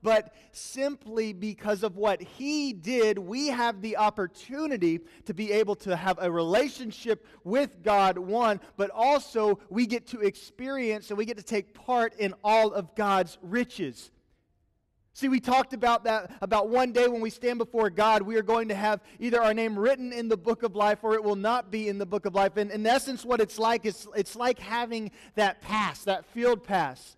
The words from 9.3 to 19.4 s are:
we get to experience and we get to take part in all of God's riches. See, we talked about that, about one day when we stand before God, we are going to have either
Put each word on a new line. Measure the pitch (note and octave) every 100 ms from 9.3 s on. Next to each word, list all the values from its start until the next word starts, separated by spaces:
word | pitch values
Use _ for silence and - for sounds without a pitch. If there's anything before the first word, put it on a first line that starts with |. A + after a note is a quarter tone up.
| A#3 G#3+ G3+ -
we | G3 A#3+
get | A#3 -
to | A#3+
experience | G3+ - - - B3+ C#4 A#3+ G#3+ -
and | G#3
we | A3
get | A3
to |
take | F#3 A3+ F#3+
part | - - B3 A3+ A3+
in | G3+ -
all | G#3 A3 A3
of | G#3 F3+ -
God's | G#3 G3 F3 -
riches. | F3+ G#3+ A#3+ - D#3 A#2+ - _ _ _ _ _ _ _ _ _ _ -
See, | C4+
we | C4
talked | - B3+ B3+
about | B3 A#3+ A#3
that, | A3+ A3 F3+ -
about | G3 G#3+ G#3
one | A#3+ B3+
day | A#3+ B3
when | A#3+
we | A3+
stand | - A#3+ A#3+
before | A3+ A#3 G#3+
God, | F3 G#3+ G#3+
we | G3 A3+
are |
going | G3+ A3+ A3+
to |
have | G3 G#3+ G#3 - -
either | A#3+ A#3+